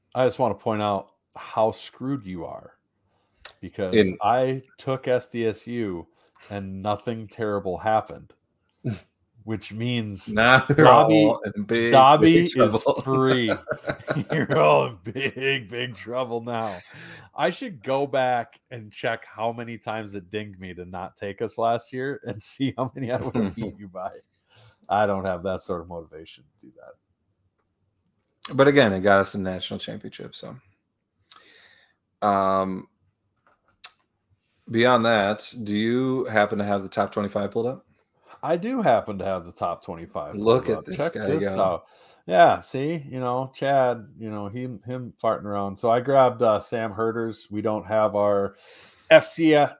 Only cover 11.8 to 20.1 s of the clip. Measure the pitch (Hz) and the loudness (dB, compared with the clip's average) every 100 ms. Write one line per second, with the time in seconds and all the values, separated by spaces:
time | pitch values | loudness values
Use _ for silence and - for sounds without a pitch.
11.8 | 117 135 131 151 160 170 175 131 110 110 | 6 8 10 10 8 6 4 2 2 2
12.8 | - 147 131 131 131 127 113 - - - | 0 -2 -2 0 2 2 0 -2 -6 -10
13.8 | - - - - - 160 - 151 151 143 | -8 -10 -6 -6 -4 -4 0 2 4 4
14.8 | 131 107 98 127 135 - 135 135 104 120 | 2 -6 -12 -6 -6 -4 -4 -4 -6 -10
15.8 | 123 107 110 123 127 117 113 117 107 90 | -10 -10 -8 -6 -6 -6 -6 -6 -6 -8
16.8 | - - - - - - 156 175 254 147 | -16 -20 -20 -20 -16 -4 -4 -4 -12 -12
17.8 | 113 135 139 135 127 123 113 _ _ 123 | -4 -2 0 0 0 -2 -4 _ _ -18
18.8 | 107 - 127 113 - - 113 117 117 113 | -18 -8 -6 -6 -10 -6 -6 -6 -12 -12
19.8 | - 110 104 | -10 -10 -8